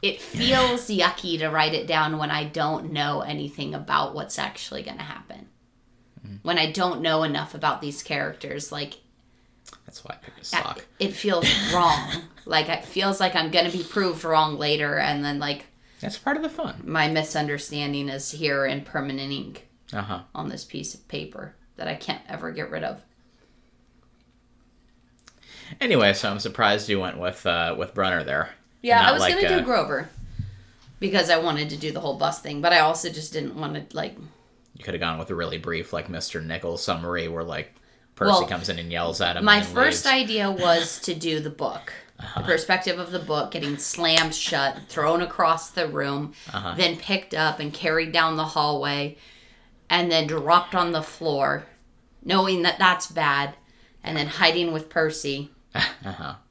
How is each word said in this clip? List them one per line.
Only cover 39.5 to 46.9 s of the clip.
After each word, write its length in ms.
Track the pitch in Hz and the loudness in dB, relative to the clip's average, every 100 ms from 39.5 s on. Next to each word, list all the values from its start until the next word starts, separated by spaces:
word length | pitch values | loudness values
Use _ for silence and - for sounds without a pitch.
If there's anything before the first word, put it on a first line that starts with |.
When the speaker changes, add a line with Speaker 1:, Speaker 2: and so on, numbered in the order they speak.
| 208 | 6
Speaker 2:
and 60 | 202 | 4
then 80 | |
Speaker 1:
first 300 | - 285 - | 2 2 4
Speaker 2:
leaves. 100 | 277 262 | 4 2
Speaker 1:
idea 260 | 220 220 202 | 2 0 0
was 500 | 190 175 170 165 - | 2 4 4 4 -4
to 120 | - | -6
do 260 | 165 165 156 | -4 -2 -2
the 80 | 151 | -4
book. 420 | 143 135 98 - - - _ | -6 -6 -6 -12 -16 -18 _
Speaker 2:
Uh-huh. 220 | - - | -8 -6
Speaker 1:
The 60 | - | 2
perspective 520 | 165 - 185 185 175 | 2 4 0 0 -4
of 120 | 175 | -4
the 80 | 180 | -6
book 320 | 147 151 143 | -2 -2 -2
getting 260 | 165 143 143 | -4 -4 -2
slammed 560 | - - 170 160 160 | -4 0 4 6 4
shut, 440 | 156 - 151 139 131 - | 0 -2 0 0 -2 -8
thrown 340 | - 151 170 | 0 2 2
across 480 | 175 - 170 160 - | 0 2 2 2 -2
the 180 | - 160 | -4 -2
room, 460 | 147 139 143 147 - - | -2 -2 -2 -6 -10 -10
Speaker 2:
Uh-huh. 220 | 98 95 87 | -6 -6 0
Speaker 1:
then 200 | 175 | 0